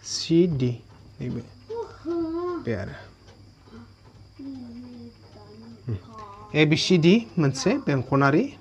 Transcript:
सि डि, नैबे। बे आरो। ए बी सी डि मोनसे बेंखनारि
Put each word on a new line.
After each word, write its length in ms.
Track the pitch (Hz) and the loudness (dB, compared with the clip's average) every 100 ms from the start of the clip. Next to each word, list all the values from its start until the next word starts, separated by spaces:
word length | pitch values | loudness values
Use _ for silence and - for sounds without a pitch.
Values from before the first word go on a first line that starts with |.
| - | -8
सि 320 | - - 165 180 | -8 2 4 4
डि, 180 | 143 127 117 - - - - | 2 0 -2 -12 -20 -20 -10
नैबे। 240 | 127 120 - - - 453 440 - 311 339 320 330 359 339 | -8 -8 -10 -20 -12 -10 -10 -10 -6 -4 -2 -4 -4 -6
बे 120 | 175 | -4
आरो। 220 | 107 - - - - - - - - - 226 240 - - - - - 277 262 240 233 247 240 233 226 - 220 208 214 226 226 - 104 - - - - - | -6 -6 -12 -18 -20 -20 -20 -20 -20 -20 -20 -20 -20 -20 -20 -20 -16 -14 -12 -14 -16 -16 -16 -18 -20 -20 -20 -20 -20 -20 -14 -6 -6 -8 -16 -16 -16 -6
ए 120 | 147 156 | 2 4
बी 120 | 160 | 4
सी 200 | - 180 | 4 4
डि 160 | 160 220 226 - | 6 4 2 0
मोनसे 320 | 143 135 185 285 214 | 0 2 0 0 0
बेंखनारि 540 | 139 - 139 139 151 277 - | -2 2 4 4 4 0 -6